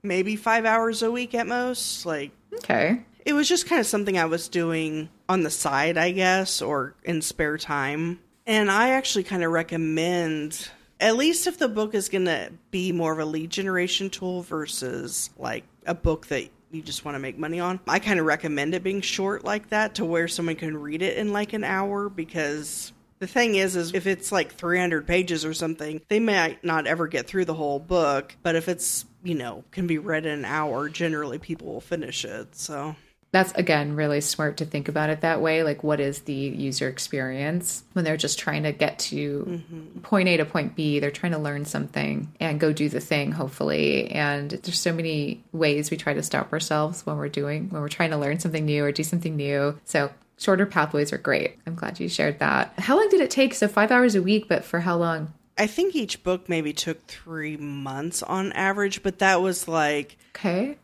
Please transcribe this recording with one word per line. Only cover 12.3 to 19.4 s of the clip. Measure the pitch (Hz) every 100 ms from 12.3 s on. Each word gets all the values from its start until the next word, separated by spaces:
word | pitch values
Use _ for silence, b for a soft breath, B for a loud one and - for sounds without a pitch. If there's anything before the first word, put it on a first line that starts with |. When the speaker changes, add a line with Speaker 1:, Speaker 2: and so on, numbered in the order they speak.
| 151 90 165 _
Speaker 1:
be | 190 185
more | 175 160
of | 160
a | 156
lead | 160 165
generation | 202 196 185 180 - 190
tool | - 185 180
versus, | 175 160 151 - 131 127 - - - -
like, | 131 117 - _ -
a |
book | 175 - 156 -
that | 139 - _ _
you | 160
just | - -
wanna | 151 139
make | 135 -
money | 156 170
on, | 180 185 -
I | 180
kinda | 214 190
recommend | 156 151 165 147 143
it | 180
being | 185 196
short | 190 - 190 202